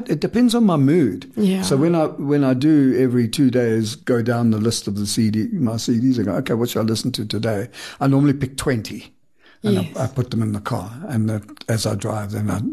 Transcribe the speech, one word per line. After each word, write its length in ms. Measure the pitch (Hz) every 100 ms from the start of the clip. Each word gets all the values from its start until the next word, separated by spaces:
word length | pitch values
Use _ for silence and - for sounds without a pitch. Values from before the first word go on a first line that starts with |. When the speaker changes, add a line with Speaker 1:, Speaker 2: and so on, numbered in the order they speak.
| 247
Speaker 1:
it 140 | 151
depends 340 | - 226 240
on 100 | 233 214
my 100 | 156
mood. 540 | 135 175 123 90 - -
Speaker 2:
Yeah. 280 | 202 190
Speaker 1:
So 120 | 180 135
when 180 | 165 170
I, 100 | 151
when 380 | 147 143 143
I 100 | 139
do 420 | 127 151 151 131 117
every 280 | 131 120 113
two 220 | - 135
days 460 | 123 117 113 110 -
go 260 | - 123
down 300 | 113 120 117
the 80 | 107
list 280 | 113 - -
of 80 | 101
the 100 | 104
C 240 | - 110
D, 160 | 107 233
my 260 | 196 117 117
C 220 | - 113
Ds, 180 | 131 120
and 80 | 101
go, 60 | 87
"Okay, 180 | -
what 160 | 117 120
should 120 | 113
I 20 |
listen 280 | 110 110 127
to 120 | - 107
today?" 440 | 110 113 101 98 - - -
I 60 | 135
normally 260 | 135 143
pick 220 | 139 131 -
twenty. 560 | 151 120 - 113 - _ _ _ _ _
And 100 | 208
Speaker 2:
Yes. 240 | 190 160 -
Speaker 1:
I, 60 |
I 40 | 127
put 220 | 131 -
them 140 | 113
in 80 | 110
the 100 | 107
car, 300 | - 110 95 120 170
and 200 | 117 110
that, 100 | 107 - - -
as 200 | 113 107
I 80 | 104
drive, 360 | 107 107 104
then 180 | 107 104
I 100 | 98 -